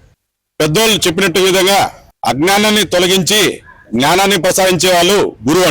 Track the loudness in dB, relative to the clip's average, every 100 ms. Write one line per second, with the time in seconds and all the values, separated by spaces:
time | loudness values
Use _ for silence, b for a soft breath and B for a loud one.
0 | _ _ _ _ _ -6 -2 0 0 0
1 | -2 -2 -2 0 0 0 0 0 -2 -6
2 | -20 _ -6 -2 0 0 0 0 0 0
3 | 0 0 0 0 0 -4 -14 -20 -8 -2
4 | 0 2 0 0 0 0 0 0 2 2
5 | 2 2 -2 -4 -2 0 2